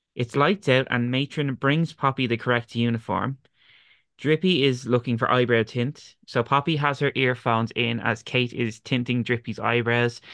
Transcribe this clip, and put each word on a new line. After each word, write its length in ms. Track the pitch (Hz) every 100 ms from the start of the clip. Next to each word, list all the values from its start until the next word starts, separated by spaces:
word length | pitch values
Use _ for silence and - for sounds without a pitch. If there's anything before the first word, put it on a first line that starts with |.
| _ -
It's 200 | 120 139
lights 320 | 151 202 139
out, 180 | 131 131
and 220 | 123 120
Matron 440 | 127 139 156 139 127
brings 380 | 139 156 160
Poppy 340 | - 139 135 123
the 100 | 113
correct 380 | 123 120 117 117
uniform. 640 | 117 113 - 95 117 135 _ _ _ _ _ _ _ _
Drippy 460 | 143 156 185 160
is 240 | 135 127 123
looking 300 | 120 123 117
for 120 | 123
eyebrow 340 | 127 120 117
tint, 520 | 110 123 127 - - _ -
so 160 | 123
Poppy 340 | 117 139 165 151
has 220 | 147 135
her 120 | 143 135
earphones 560 | 127 123 123 113 113 -
in 240 | 117 117
as 240 | 117 107
Kate 300 | - 127 120
is 260 | - 117 107
tinting 440 | - 127 120 120
Drippy's 360 | 113 117 - 107
eyebrows, 600 | 110 120 117 120 120 - -